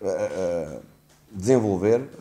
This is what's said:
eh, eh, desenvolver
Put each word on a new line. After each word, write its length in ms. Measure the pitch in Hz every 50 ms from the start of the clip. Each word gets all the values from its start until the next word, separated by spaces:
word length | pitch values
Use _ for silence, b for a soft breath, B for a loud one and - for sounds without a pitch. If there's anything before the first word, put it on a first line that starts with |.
eh, 280 | 104 95 92 87 87 87
eh, 480 | 73 90 92 87 87 85 78 78 71 55 - - - _ _ _ _ _ _ _
desenvolver 800 | 110 98 90 113 131 123 110 107 98 90 92 107 113 120 135 147 - -